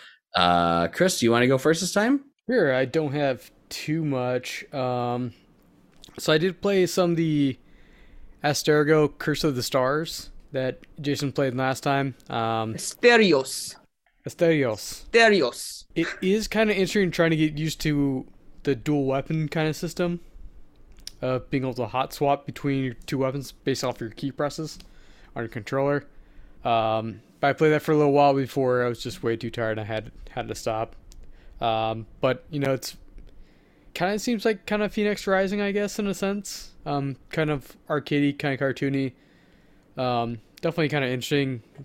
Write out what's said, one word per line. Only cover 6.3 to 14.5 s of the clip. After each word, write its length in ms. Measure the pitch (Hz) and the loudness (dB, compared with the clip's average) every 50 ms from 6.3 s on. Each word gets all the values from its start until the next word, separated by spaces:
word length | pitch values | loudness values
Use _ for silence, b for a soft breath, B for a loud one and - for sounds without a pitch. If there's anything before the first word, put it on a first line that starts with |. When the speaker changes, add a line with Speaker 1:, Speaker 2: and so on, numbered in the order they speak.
Speaker 2:
I 60 | 156 160 | 2 4
did 220 | 170 190 175 - | 2 0 -2 -2
play 240 | - 202 196 190 180 | -2 2 2 2 2
some 240 | 160 - 190 180 175 | 2 2 2 2 2
of 40 | 170 | 2
the 400 | 160 165 160 151 147 139 135 123 - b b b b b b b b b b b b b b b - | 2 2 2 2 2 2 0 -2 -4 b b b b b b b b b b b b b b b -2
Asterigo 760 | - 147 139 - - 156 151 151 151 147 156 156 151 143 - - | -2 0 0 2 2 4 4 4 6 6 6 6 4 2 0 -2
Curse 260 | - 160 147 - - | -4 -4 -2 0 0
of 100 | 156 135 | 0 0
the 80 | 120 | -2
Stars 680 | 117 - - 135 127 131 143 156 165 - - - - - - - - - | -2 0 0 2 2 2 0 -2 -4 -6 -10 -12 -14 -16 -18 -20 -14 -8
that 260 | - 131 131 127 123 - - - - - | -6 -4 -4 -4 -6 -8 -12 -20 -14 -6
Jason 300 | 143 147 139 - 143 135 | -2 -2 0 0 -2 -2
played 220 | - - 139 131 120 | 0 0 0 0 0
last 280 | 127 131 131 131 - | 0 0 0 -2 -2
time. 320 | - 147 139 139 135 139 123 - _ - | -2 0 0 0 0 -2 -6 -10 _ -6
Um, 460 | - 117 113 113 110 113 110 110 110 | -4 -2 -2 0 0 -2 -2 -4 -6
Speaker 3:
Asterios. 1040 | - - - - - - 240 240 226 220 180 151 - - - - - - - - - _ _ _ _ _ _ _ _ - | -6 -8 -10 -2 2 6 6 8 8 6 6 4 2 0 -2 -8 -10 -10 -12 -14 -18 _ _ _ _ _ _ _ _ -16
Speaker 2:
Asterios. 800 | - - - 175 165 | -10 -2 0 2 4